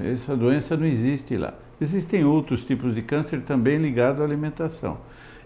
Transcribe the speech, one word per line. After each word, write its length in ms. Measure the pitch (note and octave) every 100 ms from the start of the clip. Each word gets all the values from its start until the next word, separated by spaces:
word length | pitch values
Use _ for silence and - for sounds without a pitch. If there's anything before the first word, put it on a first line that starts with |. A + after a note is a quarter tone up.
| G2
Essa 300 | B2+ C3+ C3+
doença 420 | A#2+ C#3+ A#2 D#3+
não 80 | D#3+
existe 500 | A#2 B2 C#3 - A2
lá. 200 | C2+ - - -
Existem 440 | D#3 F#3+ - G3+ C#3+
outros 400 | D#3 - A#2+ -
tipos 280 | B2+ B2+
de 80 | A2
câncer 400 | A2 D3 D3+ C#3
também 360 | A#2+ C3+ A#2 D3+
ligado 440 | D#3 A#2+ B2 C#3
à 40 | D3+
alimentação. 720 | D3 D3+ D#3 E3 D#3+ F2 - - - - -